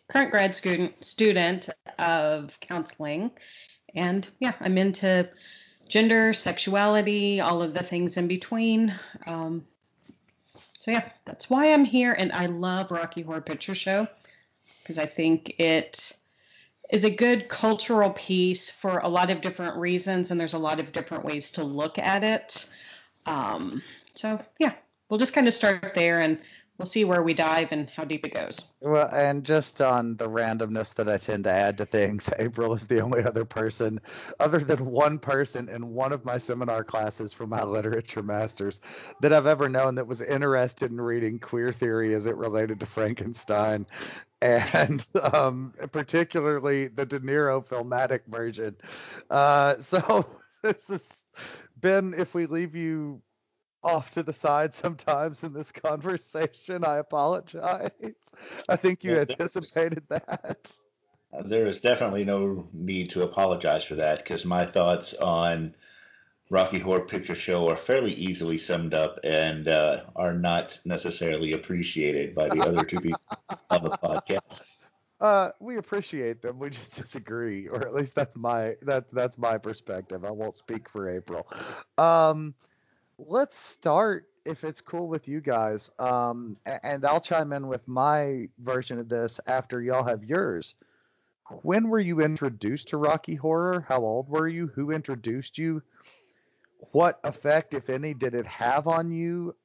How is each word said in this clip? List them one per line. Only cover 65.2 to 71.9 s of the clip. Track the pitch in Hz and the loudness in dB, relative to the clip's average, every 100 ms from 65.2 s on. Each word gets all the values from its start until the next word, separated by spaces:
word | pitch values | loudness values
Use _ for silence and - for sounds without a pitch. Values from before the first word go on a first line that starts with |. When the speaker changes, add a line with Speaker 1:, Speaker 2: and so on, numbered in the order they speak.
| 90 82 85 82 80 - _ - - _ _ _ - | 0 2 2 0 -4 -10 _ -20 -20 _ _ _ 0
Speaker 3:
Rocky | 92 92 95 | 2 2 0
Horror | 92 92 | 2 0
Picture | - 98 - 85 | 0 -6 -6 -6
Show | - 87 85 | -2 2 2
are | 80 | 2
fairly | - 131 117 | 2 2 2
easily | - 92 90 82 80 | -2 -4 -2 -2 -2
summed | - 85 82 80 | -2 -2 0 0
up | 78 - | 0 -2
and, | 76 78 80 78 78 | 0 2 2 0 2
uh, | 78 76 76 - - | 4 4 0 -4 -4
are | 90 | -2
not | 87 87 85 - - 87 | 0 2 0 -2 -8 -6
necessarily | 85 87 - 82 78 80 | -4 -4 -4 -2 0 -2
appreciated | 78 - 90 85 | -2 -4 -4 -4